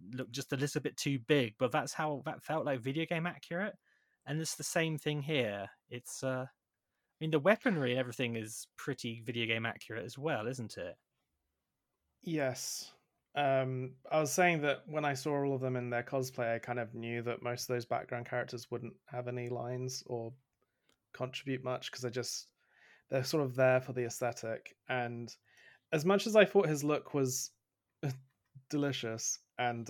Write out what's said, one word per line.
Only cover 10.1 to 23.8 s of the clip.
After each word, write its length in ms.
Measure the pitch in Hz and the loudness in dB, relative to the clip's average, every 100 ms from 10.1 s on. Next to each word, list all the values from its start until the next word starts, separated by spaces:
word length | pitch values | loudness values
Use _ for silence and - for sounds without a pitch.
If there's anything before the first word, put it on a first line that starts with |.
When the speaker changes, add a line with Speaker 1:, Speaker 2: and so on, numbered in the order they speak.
| 135 | -6
Speaker 1:
well, 300 | 151 120 110 | -2 -2 -2
isn't 300 | 131 107 - | -4 -8 -8
it? 180 | 87 - _ _ _ _ _ _ _ _ _ _ _ _ | -8 -10 _ _ _ _ _ _ _ _ _ _ _ _
Speaker 2:
Yes. 680 | 180 156 135 123 - - - - _ _ _ 143 | -4 0 0 -2 -6 -8 -10 -18 _ _ _ 0
Um, 600 | 139 135 131 127 131 - - | 4 4 2 -2 -6 -10 0
I 80 | 156 | 2
was 120 | 147 | 4
saying 300 | - 175 165 | 6 6 6
that 220 | 143 139 - | 2 0 -2
when 180 | 151 147 | 0 0
I 80 | 135 | 0
saw 280 | 156 143 | 0 2
all 120 | 139 135 | 2 0
of 60 | |
them 140 | 131 127 | 0 0
in 140 | 123 | 0
their 140 | 120 | -2
cosplay, 500 | 120 139 127 - 117 113 | 0 -2 0 0 0 0
I 40 | |
kind 200 | - 120 | -2 -4
of 140 | 113 | -4
knew 280 | 120 117 120 | -6 -4 -2
that 180 | 117 117 | -2 -2
most 220 | 120 120 | -4 -4
of 40 | - 123 | -2 -2
those 100 | 117 | 0
background 420 | 117 - 120 113 | -2 -2 -6 -4
characters 420 | 123 127 120 - | -4 -4 -8 -6
wouldn't 240 | 120 120 - - | -8 -8 -12 -10
have 200 | 123 123 | -8 -4
any 220 | 123 120 | -4 -4
lines 540 | 120 123 127 127 127 - | -4 -4 -4 -4 -6 -6
or 280 | 120 113 127 _ _ _ _ _ _ _ | -6 -6 -10 _ _ _ _ _ _ _
contribute 500 | - 127 - 135 131 | -6 -6 -4 -4 -2
much, 280 | 127 127 - | -2 -4 -4
'cause 100 | - | -6
they 80 | 127 | -4
just, 380 | 123 117 - - _ _ _ - - _ | -2 -4 -6 -10 _ _ _ -20 -20 _
they're 140 | 135 | -2
sort 200 | 127 160 | 2 2
of 120 | 135 123 | 2 4
there 260 | 131 127 | 6 6